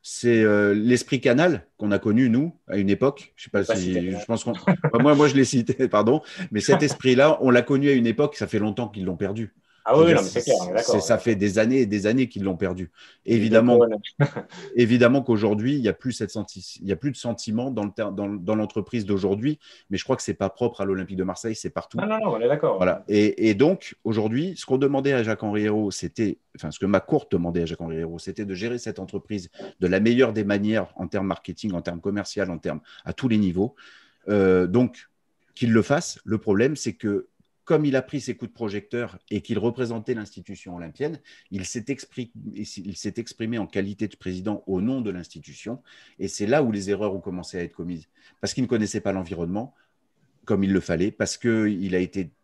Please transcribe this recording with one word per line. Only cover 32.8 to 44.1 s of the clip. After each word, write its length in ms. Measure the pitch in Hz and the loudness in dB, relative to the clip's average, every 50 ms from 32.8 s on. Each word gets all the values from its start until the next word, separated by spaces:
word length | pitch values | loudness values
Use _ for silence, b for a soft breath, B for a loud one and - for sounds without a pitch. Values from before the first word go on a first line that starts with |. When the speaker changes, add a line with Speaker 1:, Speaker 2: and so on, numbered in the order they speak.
| B B B B B | B B B B B
Speaker 1:
à 80 | - - | -12 -8
tous 160 | - 131 123 | -4 -2 0
les 80 | 113 | 2
niveaux. 380 | 107 101 92 85 92 101 127 _ b b b b b b b b b _ | 2 2 2 0 0 -2 -2 _ b b b b b b b b b _
Euh, 400 | - 104 101 95 95 92 90 90 | 0 2 4 4 6 4 4 2
donc, 420 | 87 92 120 127 113 - - - _ _ _ _ _ _ _ _ _ _ | 4 2 2 2 2 -2 -10 -20 _ _ _ _ _ _ _ _ _ _
qu'il 160 | - 123 117 | -4 0 4
le 100 | 113 110 | 4 4
fasse. 380 | 101 - 143 165 170 - - - _ | 4 4 0 0 0 -6 -12 -12 _
Le 120 | - 110 | -6 -6
problème, 380 | 107 - 110 98 101 120 143 156 | -4 0 0 2 2 2 2 0
c'est 180 | - - 117 98 | -4 -8 -8 -8
que 340 | _ - 107 101 95 - _ _ _ _ _ _ _ _ | _ -4 -4 -4 -4 -6 _ _ _ _ _ _ _ _
comme 200 | - 165 151 151 | 0 0 2 2
il 100 | 143 135 | 2 0
a 60 | 131 | 0
pris 180 | 131 - - 131 | -2 -2 -8 -8
ses 160 | 117 - 104 | -6 -8 -10
coups 140 | _ 120 107 | _ -10 -14
de 60 | _ | _
projecteur 640 | - 117 104 98 104 - _ - 120 120 110 - - _ _ | -8 -8 -6 -6 -8 -8 _ -6 -6 -6 -8 -12 -20 _ _
et 120 | 107 101 | -6 -6
qu'il 180 | - - 117 104 | -4 -4 -4 -2
représentait 560 | 98 120 117 127 127 113 117 113 107 - 123 | -2 -2 -2 -2 -6 -6 -6 -8 -6 -6 -6
l'institution 600 | 110 104 - - 101 87 - 98 - - 95 87 | -6 -6 -12 -14 -20 -16 -16 -18 -16 -16 -16 -14
olympienne, 440 | 85 82 82 - - 143 156 165 - b b b b b b | -14 -14 -16 -10 -8 -8 -8 -8 -10 b b b b b b
il 140 | 95 101 92 | -10 -10 -10
s'est 180 | - - 123 107 - | -8 -10 -10 -8 -8
expri-, 420 | 139 - - _ _ - 123 113 _ 110 - - - | -10 -10 -10 _ _ -12 -12 -12 _ -16 -16 -14 -12
il 100 | - 107 - - 104 85 101 92 | -12 -14 -14 -14 -14 -12 -12 -12
s'est 160 | - - 104 95 | -10 -10 -10 -8
exprimé 420 | - 113 - - _ 113 113 120 113 | -8 -12 -12 -10 _ -8 -6 -4 -6
en 80 | 98 | -6
qualité 400 | - - 101 95 98 101 _ 107 | -4 -4 -4 -4 -4 -6 _ -8
de 80 | 98 | -8